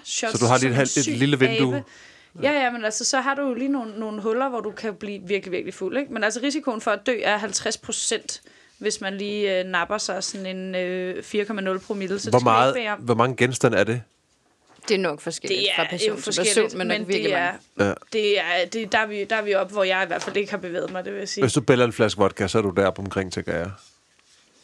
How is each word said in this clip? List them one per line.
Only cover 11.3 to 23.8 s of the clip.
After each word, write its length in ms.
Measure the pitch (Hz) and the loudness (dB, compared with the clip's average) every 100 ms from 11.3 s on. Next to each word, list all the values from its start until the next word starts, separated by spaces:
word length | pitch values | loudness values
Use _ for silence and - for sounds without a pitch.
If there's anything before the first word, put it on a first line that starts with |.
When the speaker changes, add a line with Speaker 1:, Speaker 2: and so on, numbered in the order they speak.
| 208 | -4
Speaker 1:
komma 180 | 208 208 | -2 -2
nul 160 | 190 190 | -2 -4
promille. 380 | - 202 190 196 | -4 -6 -4 -4
Så 120 | 214 | 2
Speaker 2:
Hvor 80 | 127 | 4
Speaker 1:
det 40 | |
skal 20 | |
man 100 | 123 | 6
Speaker 2:
meget, 220 | 110 131 254 | 6 6 4
Speaker 1:
ikke 100 | 214 | -2
bede 60 | |
om. 60 | 208 | -2
Speaker 2:
hvor 140 | 120 | 0
mange 220 | 117 123 123 | 4 4 4
genstande 400 | 123 123 123 101 | 0 4 4 4
er 60 | |
det? 180 | 104 120 - _ _ _ _ _ _ _ - | 2 0 -6 _ _ _ _ _ _ _ -2
Speaker 3:
Det 60 | |
er 40 | 196 | 0
nok 220 | 180 147 | 0 -2
forskelligt 380 | - 160 - 190 | -8 -8 -4 -2
Speaker 1:
Det 80 | 202 | 0
er 40 | 165 | 0
Speaker 3:
fra 80 | 160 | -2
person 180 | 175 214 | 0 -2
Speaker 1:
jo 60 | |
Speaker 3:
til 100 | 208 | -2
Speaker 1:
forskelligt, 300 | 214 175 208 220 - | -4 -2 2 2 2
Speaker 3:
person, 120 | 185 | 0
men 100 | 180 | -2
Speaker 1:
men 120 | 208 | -2
Speaker 3:
der 60 | 175 | -2
virkelig 180 | 196 208 | -2 0
Speaker 1:
det 40 | |
er, 180 | 180 175 202 _ - | 0 -2 -4 _ 0
Speaker 3:
mange. 120 | 202 | 0
Speaker 2:
Ja. 40 | - - | 0 -4
Speaker 1:
det 260 | 220 208 202 | 0 2 2
er, 60 | 170 180 175 | 2 0 0
det, 200 | 226 208 | -2 0
der 60 | 226 | 0
er 80 | 220 | 0
vi, 180 | 208 | -2
der 120 | 202 220 | -2 -2
er 60 | |
vi 120 | 208 | 0
oppe, 180 | 196 185 | 0 0
hvor 120 | 208 | 0
jeg 180 | 190 185 | 2 2
i 20 | 185 | 0
hvert 160 | 165 | -2
fald 140 | 202 202 | -4 -4
ikke 140 | 202 | -2
har 80 | 202 | -4
bevæget 320 | 185 170 147 | -4 -4 -4
mig, 120 | 185 | -6
det 80 | 185 | -8
vil 60 | 202 | -8
jeg 100 | 196 | -6
sige. 140 | - | 0
Speaker 2:
Hvis 80 | 131 | 2
du 80 | - | 2
bæller 240 | 117 123 | 4 6
en 80 | 120 | 4
flaske 260 | 107 110 101 | 4 2 4
vodka, 280 | 98 - 98 | 2 2 0
så 100 | 113 | 2
er 40 | |
du 80 | 101 | 2
deroppe 280 | 90 98 95 | 2 2 2
omkring, 320 | 98 98 95 | -4 -4 -4
tænker 220 | 90 87 | -4 -4
jeg. 160 | 85 90 101 | -4 -4 -10